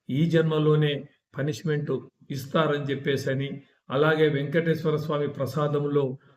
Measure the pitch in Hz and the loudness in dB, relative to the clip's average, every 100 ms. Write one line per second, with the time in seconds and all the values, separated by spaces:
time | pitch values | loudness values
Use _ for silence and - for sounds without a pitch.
0 | - 131 165 165 160 156 151 151 151 139 | -6 0 2 4 2 2 4 4 2 0
1 | - _ _ - 143 143 156 147 147 131 | -6 _ _ -6 -4 -4 -2 -2 -2 -4
2 | - _ - 139 - 170 151 147 135 139 | -6 _ -12 -10 -2 0 0 0 -2 -4
3 | 147 135 135 131 139 139 - _ - 131 | -2 -2 -2 -2 -4 -8 -16 _ -4 2
4 | 156 156 156 139 143 165 165 160 165 151 | 2 4 4 2 0 0 0 0 0 -2
5 | 151 147 143 - 131 156 147 147 143 143 | 0 -2 -2 -4 -4 0 0 0 0 0
6 | 135 131 _ | 0 -4 _